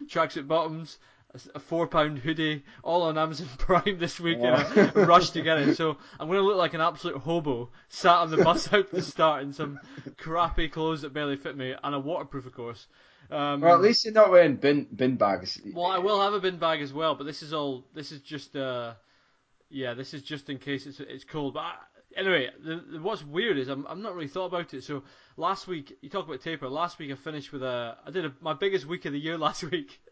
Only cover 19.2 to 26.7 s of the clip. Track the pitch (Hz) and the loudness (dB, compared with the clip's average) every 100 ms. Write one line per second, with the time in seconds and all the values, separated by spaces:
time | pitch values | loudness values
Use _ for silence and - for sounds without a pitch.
19.2 | _ _ _ _ _ 139 123 120 135 143 | _ _ _ _ _ -8 -8 -8 -12 -14
20.2 | 135 147 - 135 143 139 139 139 139 131 | -12 -12 -10 -10 -6 -8 -8 -16 -16 -16
21.2 | - 156 139 147 170 - - _ _ - | -12 -8 -6 -6 -10 -12 -20 _ _ -4
22.2 | 190 170 123 - 156 170 - 160 175 220 | 2 2 0 -6 -10 -10 -10 -8 -6 -6
23.2 | 147 156 226 147 127 139 139 165 220 180 | -6 -2 0 0 -2 -6 -8 -10 -10 -10
24.2 | 143 185 185 175 170 135 - 143 - - | -8 -6 -6 -6 -8 -12 -10 -12 -12 -20
25.2 | _ - 165 190 - 170 139 - - 202 | _ -6 -4 -4 -6 -10 -10 -20 -10 -8
26.2 | 156 147 170 156 131 | -8 -8 -8 -8 -6